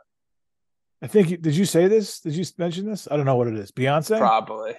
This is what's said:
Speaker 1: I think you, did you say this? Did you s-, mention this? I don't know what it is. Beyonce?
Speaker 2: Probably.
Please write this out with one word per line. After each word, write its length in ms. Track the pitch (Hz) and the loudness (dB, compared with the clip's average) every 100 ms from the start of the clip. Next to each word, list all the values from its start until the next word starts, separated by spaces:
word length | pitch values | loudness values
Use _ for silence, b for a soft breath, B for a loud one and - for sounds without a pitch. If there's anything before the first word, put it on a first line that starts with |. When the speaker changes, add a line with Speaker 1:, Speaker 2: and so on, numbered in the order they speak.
| - _ _ _ _ _ _ _ _ _ | -14 _ _ _ _ _ _ _ _ _
Speaker 1:
I 60 | 131 | 0
think 200 | 214 170 | 2 2
you, 80 | 170 | 0
did 180 | 160 | -2
you 120 | 151 196 | 0 2
say 220 | 165 185 | 4 4
this? 320 | 220 196 - | 4 0 -6
Did 140 | 165 | -8
you 60 | 156 | -6
s-, 140 | - - | -6 -6
mention 300 | 170 170 208 | -6 -6 -8
this? 200 | 196 - | -10 -4
I 60 | 147 | -2
don't 80 | 135 | 2
know 100 | 123 | 2
what 120 | 120 | 0
it 80 | 110 | -4
is. 140 | 95 | -8
Beyonce? 460 | - 135 151 156 220 | -4 0 0 0 2
Speaker 2:
Probably. 560 | 202 110 110 110 110 | 4 2 0 -8 -8